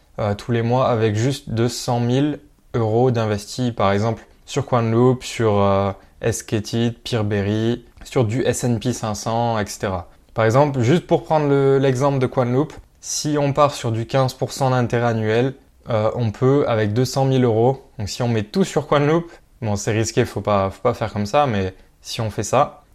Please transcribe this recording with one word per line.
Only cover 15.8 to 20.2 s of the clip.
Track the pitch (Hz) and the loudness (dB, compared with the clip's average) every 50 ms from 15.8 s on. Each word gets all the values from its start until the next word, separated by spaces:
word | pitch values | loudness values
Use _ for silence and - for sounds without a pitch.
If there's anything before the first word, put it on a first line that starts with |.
| - - | -6 -4
euh, | 117 107 107 110 - | -2 0 0 0 0
on | 123 120 110 | 0 -2 -2
peut, | 104 - 127 131 139 147 - | 0 2 4 4 4 4 2
avec | - 117 110 110 104 104 | 2 2 0 0 0 0
deux | 123 131 | 0 0
cent | 127 - 139 135 | 0 0 0 0
mille | 135 135 127 123 | 2 2 2 2
euros, | 120 107 113 117 131 135 135 - - _ - | 2 4 4 2 2 0 -2 -6 -16 _ -10
donc | 104 | -8
si | 95 - - 123 | -8 -4 -4 -2
on | 120 | 0
met | 117 110 104 | 0 -2 -2
tout | - - 190 185 | -2 0 0 0
sur | - - 156 143 | 0 0 -4 0
Quanloop, | - 151 143 143 147 160 175 170 - - - _ _ _ - | 2 2 2 4 2 2 0 -2 -6 -12 -20 _ _ _ -8
bon, | 117 107 104 | -4 -4 -4
c'est | 98 - 120 | -2 -2 -2
risqué, | 104 110 110 - - 127 | -2 0 -2 0 0 0